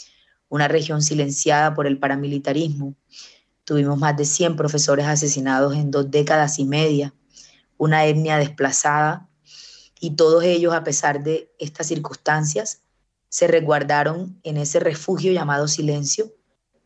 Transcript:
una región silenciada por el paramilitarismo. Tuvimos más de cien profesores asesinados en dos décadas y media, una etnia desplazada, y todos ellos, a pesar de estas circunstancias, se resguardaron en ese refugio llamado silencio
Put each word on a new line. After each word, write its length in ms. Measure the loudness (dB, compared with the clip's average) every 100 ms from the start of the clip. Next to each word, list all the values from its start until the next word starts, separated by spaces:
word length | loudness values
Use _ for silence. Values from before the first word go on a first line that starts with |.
| -20 _ _ _ _
una 200 | -2 2
región 340 | 0 0 -2
silenciada 720 | 0 0 -2 -2 2 2 2
por 140 | 0 -2
el 100 | 0
paramilitarismo. 960 | -2 -2 -4 -4 -2 -2 -2 -4 -8 -10 _ -20 -20 _ _ _
Tuvimos 340 | -2 0 0 0
más 180 | 0 0
de 80 |
cien 300 | -2 0 0
profesores 520 | 0 -2 0 0 0 0
asesinados 680 | 0 -2 -2 0 0 2
en 160 | 0 0
dos 180 | -2 0
décadas 520 | 0 2 2 2 0
y 40 |
media, 480 | -2 0 2 0 -2 -8 _ -20 -20 _ _ -4
una 300 | 2 4 4
etnia 320 | 2 2 0
desplazada, 920 | 0 -2 -2 0 0 2 2 -2 -10 _ _ -20 -20 -20 -20 _
y 100 | -4
todos 340 | 2 6 6
ellos, 280 | 4 4 2
a 120 | 0
pesar 400 | -2 -2 0 -2
de 260 | -2 -4 -6 -12
estas 300 | -12 -8 -6
circunstancias, 920 | -6 -8 -6 -2 0 0 -2 -6 -10 _ _ _ _ _
se 200 | 0 2
resguardaron 920 | 4 2 0 0 0 0 -4 -8 -12
en 120 | -8 -6
ese 220 | -2 0
refugio 540 | 0 -2 -4 -2 0
llamado 340 | 0 0 -2 -2
silencio 640 | -2 -2 -2 -2 -4 -6 -10 _ _ _ _